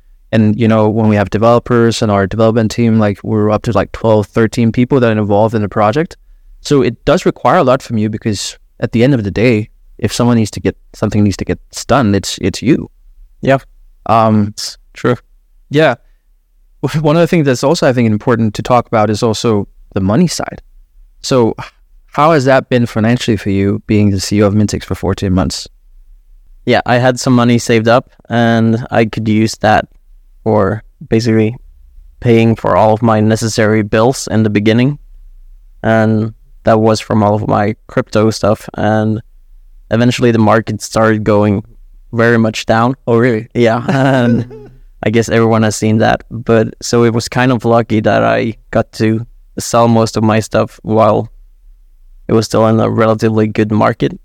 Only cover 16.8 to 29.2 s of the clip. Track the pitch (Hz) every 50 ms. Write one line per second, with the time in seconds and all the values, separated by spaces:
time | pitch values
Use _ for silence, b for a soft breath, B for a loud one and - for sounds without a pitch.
16.8 | - 135 - 160 151 147 151 170 170 - 190 170 143 139 123 - - 139 170 -
17.8 | 170 143 120 127 120 110 107 107 - 135 117 113 113 107 - - 107 - 123 120
18.8 | - _ 123 110 107 110 107 - 123 113 104 - - 120 107 101 92 - - -
19.8 | - - - 101 95 95 107 156 180 160 - - - - - - - - - -
20.8 | - _ _ - - - _ _ - - 139 127 113 107 - - B B B B
21.8 | _ _ _ - _ _ - 143 147 160 170 147 123 131 131 135 127 - 127 123
22.8 | 120 - - 113 107 113 120 123 - - 110 98 - 104 98 98 98 101 101 -
23.8 | - - 110 104 104 101 98 95 - - 110 101 107 101 101 107 104 - - -
24.8 | - - 95 - - 87 98 - 101 95 92 92 78 - - - - - _ _
25.8 | _ _ - - - - - - _ - - - - - - - - 127 117 101
26.8 | - - 123 120 123 131 123 120 - 135 123 120 117 120 120 113 - - 120 113
27.8 | 110 113 117 135 - _ _ _ _ - 117 120 117 117 117 113 113 113 113 117
28.8 | - - - 110 117 107 - 113